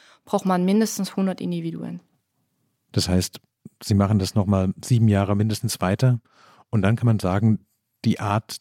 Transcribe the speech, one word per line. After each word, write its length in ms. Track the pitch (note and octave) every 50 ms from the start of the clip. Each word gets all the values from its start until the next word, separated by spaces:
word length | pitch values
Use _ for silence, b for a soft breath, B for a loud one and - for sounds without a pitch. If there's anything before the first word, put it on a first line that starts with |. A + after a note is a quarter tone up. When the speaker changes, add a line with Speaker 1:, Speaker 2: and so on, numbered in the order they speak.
| b b b b b
Speaker 1:
braucht 200 | - - G3+ -
man 200 | F#3+ F#3 F3+ F3+
mindestens 500 | F#3 G3 A3 A3+ G#3+ - - F#3+ - -
hundert 240 | - F#3+ F#3+ F3+ -
Individuen. 640 | - F3+ F3 E3+ E3 E3 E3 E3 - E3+ F3 F3 - _ _ _ _ _ _ _ _ _ _ _ _ _ _ _ _ _
Speaker 2:
Das 160 | - - E2
heißt, 320 | F2 F#2 F#2 F2+ - - - _ _ _ _ - - _ _ -
Sie 120 | - G#2+
machen 240 | G2+ G2+ F#2+ A2 G2+
das 160 | F#2+ F2+ -
nochmal 380 | A2 G2 G2 G2 F#2+ F#2+ F#2+ F#2+ - -
sieben 240 | - B2+ A#2 A2+
Jahre 280 | A2 G#2 G2 G2 F#2+ G#2
mindestens 460 | G2+ G#2+ A2 G#2+ - - A2 - -
weiter 380 | - F#2 G2 - - B2+ B2 A#2 b b b b b b b b b _
und 140 | - A2 F#2
dann 120 | G2 A#2
kann 120 | A2 A2+
man 120 | A#2 A2+ G2
sagen, 460 | - F2+ F#2 G2+ A2 A2 G#2+ F#2 _ _ _ _ _ _ _ _ -
die 140 | A2+ G2+ -
Art 380 | - G2+ G2+ A2 - - - -